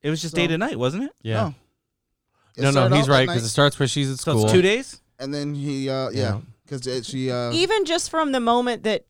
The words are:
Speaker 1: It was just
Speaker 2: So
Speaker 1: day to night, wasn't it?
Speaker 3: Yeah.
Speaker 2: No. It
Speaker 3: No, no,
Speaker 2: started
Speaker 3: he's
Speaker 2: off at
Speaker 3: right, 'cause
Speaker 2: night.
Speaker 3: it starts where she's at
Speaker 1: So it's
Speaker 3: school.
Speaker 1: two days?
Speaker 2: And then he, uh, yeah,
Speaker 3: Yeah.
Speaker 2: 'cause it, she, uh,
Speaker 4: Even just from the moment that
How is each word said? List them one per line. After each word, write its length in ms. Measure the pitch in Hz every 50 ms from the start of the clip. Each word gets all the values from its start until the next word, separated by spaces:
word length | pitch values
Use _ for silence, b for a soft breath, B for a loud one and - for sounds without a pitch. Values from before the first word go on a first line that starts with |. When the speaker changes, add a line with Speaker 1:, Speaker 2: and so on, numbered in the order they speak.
| _
Speaker 1:
It 80 | 143
was 120 | 160 156 160
just 140 | 165 151
Speaker 2:
So 40 | 170
Speaker 1:
day 60 | 175
to 100 | 170 165
night, 220 | 160 208 294 320 113
wasn't 240 | 123 127 147 190 262
it? 80 | 294 - _
Speaker 3:
Yeah. 140 | _ 110 110
Speaker 2:
No. 200 | 110 - 160 135 _ _ _ _ _ _ _ _ _ _ _ _ _ _ _ _ _ _ _ _
It 40 | - 131
Speaker 3:
No, 40 | 139
no, 20 | 139
Speaker 2:
started 220 | 139 127 120 135
Speaker 3:
he's 80 | 143 143
Speaker 2:
off 40 | 131
at 40 | 139
Speaker 3:
right, 140 | 131 131 123
'cause 80 | -
Speaker 2:
night. 80 | 120 117
Speaker 3:
it 40 | 113
starts 300 | - - 143 143 - -
where 80 | 143 127
she's 240 | - 147 139 135 135
at 60 | 131
Speaker 1:
So 100 | - - 147
it's 80 | 113 107
Speaker 3:
school. 100 | 107 110
Speaker 1:
two 100 | 185 175
days? 380 | 190 208 247 269 - - - _ _ _ _
Speaker 2:
And 160 | 131 139 143
then 220 | 147 143 147 147
he, 340 | 143 139 147 143 135 135 135
uh, 200 | 131 135 131 123
yeah, 100 | 101 135
Speaker 3:
Yeah. 200 | 135 101 101 107 - - - _ _ _
Speaker 2:
'cause 180 | 143 135 120
it, 200 | 127 127 131 113
she, 220 | - - 135 131 131 123
uh, 180 | 123 123 120 117
Speaker 4:
Even 320 | 320 359 359 440 440 392
just 240 | 302 330 339 - -
from 220 | - 320 320 294
the 100 | 262 262
moment 440 | 233 226 233 247 247 247 240 214 -
that 200 | 220 214 - _